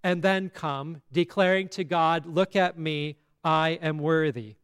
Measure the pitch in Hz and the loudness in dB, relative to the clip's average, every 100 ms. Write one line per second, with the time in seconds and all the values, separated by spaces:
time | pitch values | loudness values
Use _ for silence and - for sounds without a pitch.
0 | 185 180 185 190 190 - 156 139 143 160 | 0 2 2 0 -2 -6 -6 -6 -8 -12
1 | _ 147 175 - 185 190 190 - 160 175 | _ -2 -2 2 2 2 -2 -8 -2 2
2 | 160 165 170 160 190 202 180 170 160 151 | 2 2 -2 -2 0 2 0 0 -4 -4
3 | 151 147 _ _ 165 156 160 165 160 156 | -6 -10 _ _ 2 2 2 0 -4 -2
4 | 151 160 156 120 107 104 | 2 2 2 -2 -12 -18